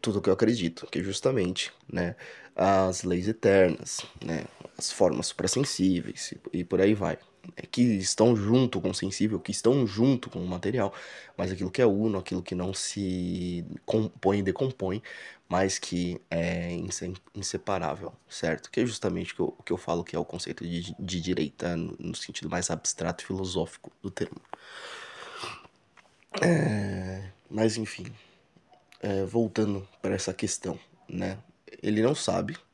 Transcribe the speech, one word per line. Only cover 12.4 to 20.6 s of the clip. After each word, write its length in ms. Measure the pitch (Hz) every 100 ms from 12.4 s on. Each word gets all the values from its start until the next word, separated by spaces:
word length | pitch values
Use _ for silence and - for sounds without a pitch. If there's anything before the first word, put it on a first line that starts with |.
que 120 | 90
não 200 | 90 90
se 920 | 95 - - 95 92 87 90 90 87 85 - -
compõe 540 | 110 110 - 98 101
e 20 |
decompõe, 580 | 95 90 135 - 95 101 - - - - _
mas 300 | 90 95 -
que 420 | - 87 87 90 _
é 440 | 85 85 87 87
inse-, 420 | 87 90 - 90 95 _
inseparável, 760 | 104 95 - - 95 85 76 82 - _
certo? 420 | - 82 80 -
Que 100 | -
é 60 | 123
justamente 480 | 107 101 90 90
o 20 | -
que 40 |
eu, 140 | 90 -
o 40 |
que 100 | -
eu 40 | 85
falo 260 | - 85
que 140 | 87 78
é 20 |
o 60 |
conceito 420 | 87 87 - 82